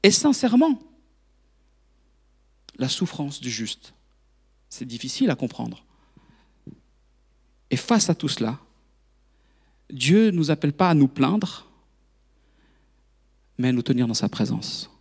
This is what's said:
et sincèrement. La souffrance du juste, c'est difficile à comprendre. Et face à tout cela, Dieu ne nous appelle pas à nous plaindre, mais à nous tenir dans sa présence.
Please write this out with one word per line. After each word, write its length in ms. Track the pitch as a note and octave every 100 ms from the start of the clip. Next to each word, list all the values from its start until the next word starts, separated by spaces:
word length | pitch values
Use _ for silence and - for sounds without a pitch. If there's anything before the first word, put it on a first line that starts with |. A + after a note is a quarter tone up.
et 80 | G3
sincèrement. 680 | G3+ D4+ C4+ B3+ B3 D#4+ C4 - _ _ _ _ _ _ _ _ _ _ _ _ _ _ _ _ _ - -
La 120 | C3
souffrance 520 | - F3 - C#3+ C#3+
du 100 | B2+
juste, 420 | A2 A2 - - _ _ _ _ _ _ _ _
c'est 160 | -
difficile 460 | B2+ A#2 C3 - B3+
à 40 |
comprendre. 500 | C3 A#2+ - A#2 - _ _ _ _ _ _ _ _ - - _ _ _ _ _ _ _ _ _
Et 60 | -
face 320 | - A3+ -
à 60 |
tout 140 | E3 D3
cela, 300 | - A2 C3 _ _ _ _ _ _ _ _ _ _ _ _ _
Dieu 360 | C3+ C3 G3 A3
ne 100 | F3
nous 140 | D3+
appelle 220 | D3+ D3
pas 180 | C#3+ F#3
à 40 |
nous 140 | D#3+ C3+
plaindre, 580 | - C3+ G#3 - - - _ _ _ _ _ _ _ _ _ _ _ _ _ _ _ _ _ _ -
mais 120 | B2+
à 40 |
nous 100 | B2
tenir 240 | A#2+ A#2+ A#2+
dans 80 |
sa 140 | A2 G#2
présence. 600 | - G#2 - - - - _